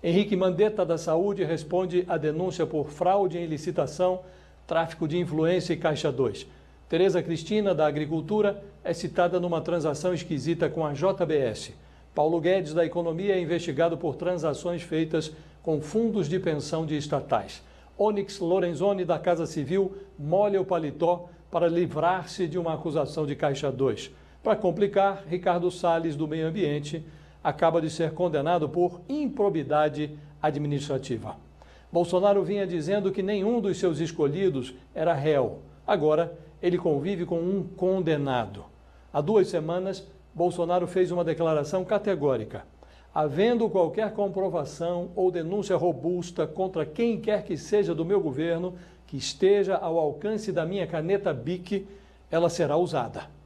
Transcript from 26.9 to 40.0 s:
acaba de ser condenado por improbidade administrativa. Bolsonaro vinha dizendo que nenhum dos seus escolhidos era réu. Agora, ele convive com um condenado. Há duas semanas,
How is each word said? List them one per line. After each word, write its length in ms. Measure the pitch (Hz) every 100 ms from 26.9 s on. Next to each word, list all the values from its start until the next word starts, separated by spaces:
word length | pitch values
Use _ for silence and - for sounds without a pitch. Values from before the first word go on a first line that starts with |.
| 165 156 - - -
acaba 400 | 156 151 165 165
de 80 | 156
ser 220 | 151 160
condenado 560 | 160 180 151 147 175 151
por 320 | 170 175 - -
improbidade 1080 | 285 285 - 202 165 127 151 156 143 151 151 - -
administrativa. 960 | 151 143 147 143 - 135 135 117 110 - - - - - -
Bolsonaro 540 | 170 175 185 202 202
vinha 200 | 170 202
dizendo 460 | 190 170 151 208 190
que 120 | 190
nenhum 380 | 190 208 196 240
dos 180 | 196 175
seus 200 | 180 147
escolhidos 760 | 160 - 147 156 196 139 120 - -
era 180 | - 160
réu. 460 | 151 147 143 117 87 - -
Agora, 540 | - 202 151 151 165 - - -
ele 160 | 170 175
convive 480 | 170 143 151 196 175
com 140 | 170
um 240 | 170 196
condenado. 1000 | - - 180 190 165 151 139 127 107 101 - - - - -
Há 80 | 147
duas 280 | 151 214 180
semanas, 580 | 170 156 175 185 190